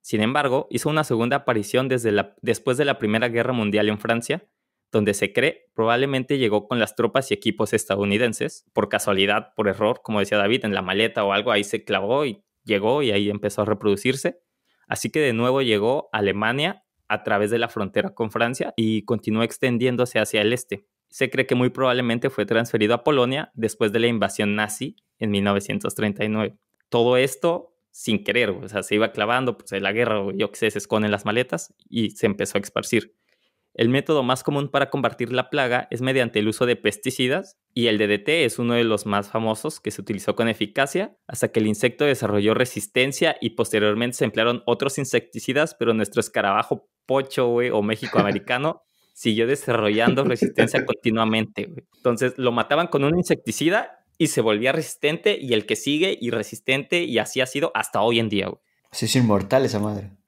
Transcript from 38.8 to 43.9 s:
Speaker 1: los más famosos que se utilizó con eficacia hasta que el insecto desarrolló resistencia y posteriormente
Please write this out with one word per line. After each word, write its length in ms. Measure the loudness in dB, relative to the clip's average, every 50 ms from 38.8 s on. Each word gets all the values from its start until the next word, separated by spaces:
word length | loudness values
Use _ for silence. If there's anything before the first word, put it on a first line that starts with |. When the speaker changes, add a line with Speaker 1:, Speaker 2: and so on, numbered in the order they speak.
| 2
Speaker 1:
los 220 | 2 2 0 0
más 240 | 0 -2 -2 -2 -2
famosos 500 | -4 -2 -2 -2 -2 -2 -4 -8 -8 -6
que 100 | _ -10
se 120 | -8 -8 -8
utilizó 340 | -8 -8 -6 -4 -4 -2
con 120 | 0 0 0
eficacia 680 | 0 -2 -4 -4 -2 -2 -2 -2 0 -4 -4 -4 _ _ _
hasta 220 | _ -6 -4 -4 0
que 120 | 2 2
el 60 | 2
insecto 380 | 2 0 0 0 -2 0 0 0
desarrolló 480 | 0 0 0 0 0 0 2 2 2 2
resistencia 840 | 2 0 -2 -2 -10 -10 -4 _ 0 0 0 0 0 0 0 0 -2
y 100 | -4 -6
posteriormente 680 | -2 -2 -4 0 0 2 2 2